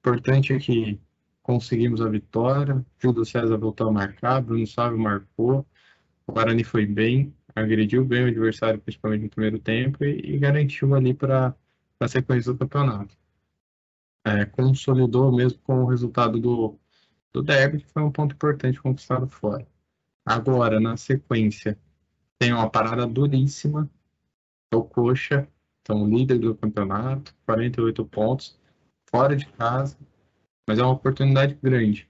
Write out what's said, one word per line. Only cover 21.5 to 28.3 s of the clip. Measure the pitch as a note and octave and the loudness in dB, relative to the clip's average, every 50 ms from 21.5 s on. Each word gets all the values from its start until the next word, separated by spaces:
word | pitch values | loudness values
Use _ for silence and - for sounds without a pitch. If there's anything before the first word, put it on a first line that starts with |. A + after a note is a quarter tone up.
| G#2 - - G#2+ G#2 - _ _ _ _ _ _ _ _ _ _ _ _ | 0 -2 -6 -6 -6 -6 _ _ _ _ _ _ _ _ _ _ _ _
tem | B2 A#2+ A#2+ | 0 0 2
uma | A#2 A2+ A2 | 2 0 0
parada | - A2+ A2 A2+ A#2 A#2+ B2 | 0 0 0 0 0 -2 -2
duríssima, | A#2 A2+ B2+ C#3+ C#3+ C#3 C3 C3 C#3 - - - D3+ D3 D3+ D#3 C#3+ _ _ _ _ _ _ _ _ _ _ _ _ _ _ _ _ - | -2 0 0 0 2 2 2 0 0 -2 -4 -4 -4 -2 -2 -4 -6 _ _ _ _ _ _ _ _ _ _ _ _ _ _ _ _ -2
é | |
o | A2+ A2 | -2 -2
Coxa, | - - - A#2+ A#2+ B2+ C3 - - C#3+ C#3 C#3 - _ _ _ _ _ _ _ | -2 -2 0 2 2 2 0 0 0 -2 -2 -2 -4 _ _ _ _ _ _ _
então | - G#2+ G#2 G#2 G#2 | -2 -2 0 2 2
líder | A2 A#2+ C3 C3 C3 A#2+ | 2 2 2 2 2 2
do | A2+ A2+ A2 | 2 0 -2
campeonato, | - - A2 G#2+ G#2 G2+ F#2+ G2 G#2 A#2 C3 C3+ C#3 C#3 - _ _ _ | -2 -4 -4 -2 -2 -4 -2 -2 -4 -2 -4 -4 -6 -8 -12 _ _ _
quarenta | - A2+ A2 A#2 B2 B2 A#2+ | -2 -2 0 0 -2 -2 -2
e | A#2 | -2
oito | A2+ A2+ - A2 | -2 -2 -4 -8
pontos, | - - G#2 G#2+ A2+ | -8 -4 -2 0 0